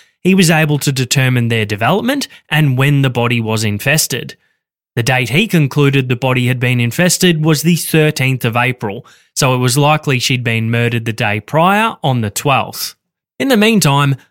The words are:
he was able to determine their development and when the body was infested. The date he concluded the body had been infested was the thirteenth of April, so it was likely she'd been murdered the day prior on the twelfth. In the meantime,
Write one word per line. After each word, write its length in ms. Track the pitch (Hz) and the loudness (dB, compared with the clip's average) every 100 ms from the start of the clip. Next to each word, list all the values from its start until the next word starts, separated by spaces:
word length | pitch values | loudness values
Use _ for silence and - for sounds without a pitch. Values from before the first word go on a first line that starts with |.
| _ _ | _ _
he 120 | 180 | 2
was 160 | 190 170 | 4 4
able 300 | 160 156 147 | 2 2 0
to 140 | - | -2
determine 560 | 131 127 135 131 123 117 | -2 -2 0 2 2 0
their 160 | 113 107 | -2 -2
development 640 | 101 127 196 240 277 - - - | -2 0 0 -2 -4 -6 -14 -4
and 300 | 151 151 127 | 0 2 2
when 240 | 139 143 | 2 2
the 80 | 135 | 0
body 320 | 120 117 120 | 0 -2 -2
was 240 | 110 110 110 | -2 -2 -2
infested. 720 | 101 139 156 - 135 - - _ _ _ _ _ - | -2 0 0 -2 -6 -10 -16 _ _ _ _ _ -4
The 80 | |
date 240 | 117 127 127 | 0 0 0
he 180 | 147 220 | 0 0
concluded 600 | 175 139 147 143 135 127 | 0 0 2 2 2 0
the 80 | 123 | -2
body 320 | 131 127 123 | -2 0 -2
had 100 | 127 | -2
been 220 | 123 123 | 0 0
infested 640 | 120 - 180 - 185 165 | 0 0 0 2 0 2
was 200 | 151 147 | 0 0
the 120 | 165 170 | 0 0
thirteenth 720 | - 160 151 147 131 131 120 | 0 0 2 0 -2 -2 -2
of 100 | 117 | 0
April, 500 | 123 123 107 98 - - _ - | -2 -2 -8 -10 -14 -20 _ -2
so 180 | 127 | 0
it 40 | 127 | 2
was 200 | 127 127 | 0 2
likely 420 | 143 151 151 127 | 2 2 0 -2
she'd 220 | - 127 | -2 -2
been 300 | 120 113 113 | -2 -2 -2
murdered 320 | 117 120 117 | 0 0 -2
the 80 | 113 | -4
day 300 | 110 110 104 | -4 -2 -4
prior 560 | - 147 175 202 226 - | -2 0 2 2 -2 -2
on 200 | 156 123 | -2 0
the 80 | 107 | -2
twelfth. 680 | - 147 127 95 - - - _ _ _ - | -4 0 0 -2 -8 -12 -14 _ _ _ -6
In 100 | 269 | 0
the 80 | 233 | 2
meantime, 580 | 220 220 156 139 139 135 _ | 4 4 4 4 2 -2 _